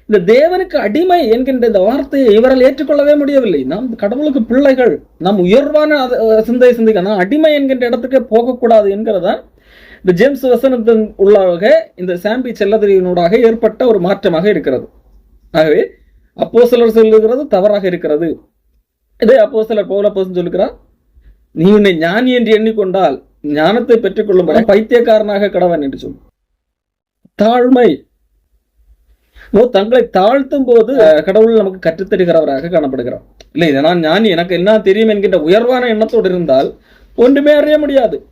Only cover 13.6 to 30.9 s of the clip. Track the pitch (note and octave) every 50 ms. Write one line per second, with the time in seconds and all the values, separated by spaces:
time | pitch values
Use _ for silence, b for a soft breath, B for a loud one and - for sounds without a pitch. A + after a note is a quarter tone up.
13.6 | A#3 G#3+ G#3+ - C4 A#3+ G#3+ F#3+ E3+ F3+ G3 - - F#3+ E3 D#3+ F3+ G#3 G3 D#3+
14.6 | C3+ C#3+ C3 A2+ - - _ _ _ _ _ _ _ _ _ _ _ _ - D#3+
15.6 | D#3 D#3+ D3+ G3 G4 - - _ _ _ _ _ _ _ _ - - - - A3+
16.6 | B3 A#3+ B3 A#3 A#3 A3+ A3 A3+ A3 A3 A3 A3 G#3+ A3 B3 C4+ D4+ C#4+ G#3+ F#3
17.6 | F#3 G#3 G#3 G3+ F#3+ F#3 F3 D#3+ - D#3 D3+ D3+ E3+ D#3+ - - _ _ _ _
18.6 | _ _ _ _ _ _ _ _ _ _ _ - A#3 G#3+ C4 C4 G#3 - C4+ A3
19.6 | G#3+ A3 A3+ G#3 G3 - F#3+ G3+ G3+ G#3 G3+ G3 F#3+ F#3 F3+ F3+ E3+ F3 F3 F3
20.6 | G#3 - - - _ _ _ _ _ _ _ _ _ - _ _ _ _ - D#3
21.6 | E3 F#3+ G#3 G#3+ G#3 G3 F3 D#3 D#3+ E3+ F#3 A3+ B3+ B3+ B3 B3 A3+ G#3+ A3 G#3
22.6 | A3 A3+ A3 A3 G3 F#3 F3+ G3 F3+ D3+ C3 - _ _ _ _ - D3 D3 D3
23.6 | D#3 F3 G#3 B3 A#3+ B3 A#3 G#3+ - F#3+ F#3+ A3 G3+ G#3 F#3 F#3 F3 D#3 D3+ A3+
24.6 | A3 G#3+ G3 G#3+ A3 - B3+ A#3+ A#3 A#3 G#3+ G#3+ G#3 G#3 G3+ G3 G#3 G3 G3+ F#3
25.6 | F3+ F3 E3+ D#3 C#3+ C#3 C3 B2+ B2+ A#2 - - _ _ _ _ _ _ _ _
26.6 | _ _ _ _ _ _ _ _ _ _ _ _ _ _ _ - G#3 A3+ A#3+ B3+
27.6 | A#3+ B3+ C4 B3 A#3+ G3 C#3+ - _ _ _ _ _ _ _ _ _ _ _ _
28.6 | _ _ _ _ _ _ _ _ _ _ _ _ _ _ b b b b b G3
29.6 | B3 A#3+ - F#3+ G3+ A3 B3 C4 A#3 - - F#3 F#3+ A3 C4 C#4+ C4+ C4+ D4+ C#4
30.6 | C4 B3 A#3+ A#3 G#3+ A3